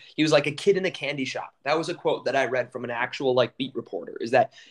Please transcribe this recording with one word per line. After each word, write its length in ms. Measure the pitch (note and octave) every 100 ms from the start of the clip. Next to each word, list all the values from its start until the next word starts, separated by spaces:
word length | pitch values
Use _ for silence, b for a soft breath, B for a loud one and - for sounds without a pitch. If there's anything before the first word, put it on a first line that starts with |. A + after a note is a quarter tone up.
| b -
he 80 |
was 80 | D#3
like 160 | D3 C#3+
a 40 |
kid 260 | - G3 F#3
in 80 | F3+
a 60 |
candy 340 | - C#3 D3 B2+
shop. 280 | A#2 - _ C3+
That 120 | D#3
was 120 | D#3+
a 60 | E3+
quote 300 | E3 - -
that 100 | C3+
I 100 | B2
read 260 | B2+ B2
from 120 | A#2+
an 80 | A#2+
actual, 440 | A#2 B2+ - C3+ B2+
like, 220 | A#2 -
beat 180 | C3+ -
reporter, 420 | - F#2 - -
is 120 | A#2
that 220 | B2+ - b b